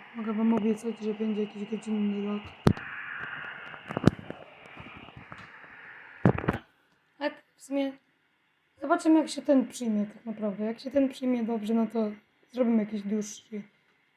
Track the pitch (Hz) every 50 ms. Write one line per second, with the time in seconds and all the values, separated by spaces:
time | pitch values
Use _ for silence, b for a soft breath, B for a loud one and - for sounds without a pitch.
0 | - - - 233 220 226 214 214 226 226 226 226 202 226 214 214 - 233 220 220
1 | 208 214 214 214 220 220 214 202 214 208 - 202 202 - 226 202 - 214 214 208
2 | 208 208 202 202 202 208 208 208 - - - - - - - - - - - -
3 | - - - - - - - - - - - - - - - - - - - -
4 | - - - - - - - - - - - - - - - - - - - -
5 | - - - - - - - - - - - - - - - - - - - -
6 | - - - - - - - - - - - - - _ _ _ _ _ _ _
7 | _ _ _ - 285 294 294 - - _ _ _ - - 277 277 277 269 269 -
8 | _ _ _ _ _ _ _ _ _ _ _ _ _ _ _ _ - 277 349 339
9 | - 320 320 320 302 311 - 285 - - 285 262 240 254 - - 247 226 214 208
10 | 202 208 - - - 233 214 214 214 208 190 196 214 220 226 226 - 269 - 277
11 | 277 262 262 - 262 254 247 240 226 214 233 220 208 208 226 226 226 226 233 226
12 | 220 208 208 - - _ _ _ _ _ - 240 254 233 233 220 208 214 220 208
13 | 196 202 214 214 208 - - - - _ 226 208 208 - _ _ _ _ _ _
14 | _ _ _